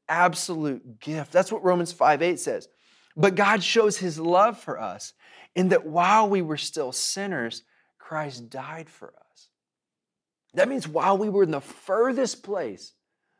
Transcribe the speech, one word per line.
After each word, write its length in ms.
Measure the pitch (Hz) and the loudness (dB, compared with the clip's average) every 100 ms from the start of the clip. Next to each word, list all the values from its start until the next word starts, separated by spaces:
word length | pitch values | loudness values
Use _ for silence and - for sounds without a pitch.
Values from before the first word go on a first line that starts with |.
| - | -4
absolute 920 | 165 180 170 - 160 151 131 127 110 | 2 2 2 -6 -4 -4 -6 -10 -16
gift. 320 | 151 156 139 | -10 -8 0
That's 200 | 180 185 | 2 2
what 120 | 214 | 0
Romans 280 | 180 175 170 | 2 2 0
five 300 | - 135 147 | 2 2 4
eight 180 | 170 156 | 2 -2
says. 280 | 147 110 - _ _ _ _ 160 | -4 -6 -8 _ _ _ _ 0
"But 180 | 196 | 2
God 280 | 185 202 214 | 4 2 2
shows 360 | 170 226 214 202 | 0 2 2 2
his 200 | 185 156 | -6 -4
love 400 | 165 180 220 202 | 2 4 4 0
for 220 | - 127 | -10 -8
us 320 | 107 92 - _ _ - - | -8 -10 -16 _ _ -20 -10
in 140 | 175 185 | 0 2
that 160 | 180 156 | 2 0
while 420 | 160 180 214 214 | 0 4 4 4
we 140 | 196 | 0
were 140 | 160 147 | -2 -6
still 360 | - 160 127 | -8 -6 -6
sinners, 720 | - - 196 202 175 190 - _ _ _ _ | -4 -6 -6 -6 -4 -6 -8 _ _ _ _
Christ 500 | - 156 151 120 117 | -10 -8 -8 -10 -16
died 400 | 131 139 160 151 | -14 -14 -14 -18
for 200 | _ - _ _ | _ -20 _ _
us." 160 | _ _ _ _ _ _ _ _ _ _ _ _ | _ _ _ _ _ _ _ _ _ _ _ _
That 140 | - 220 | 0 0
means 200 | 269 160 | 0 -4
while 300 | 151 180 196 | 0 2 2
we 100 | 214 | 2
were 140 | 196 | 2
in 80 | 180 | 2
the 100 | 147 | 0
furthest 840 | - - - 202 247 254 254 - | -6 -14 -2 2 2 2 -2 -4
place. 500 | 196 196 131 92 - _ _ _ _ | -8 -6 -6 -8 -18 _ _ _ _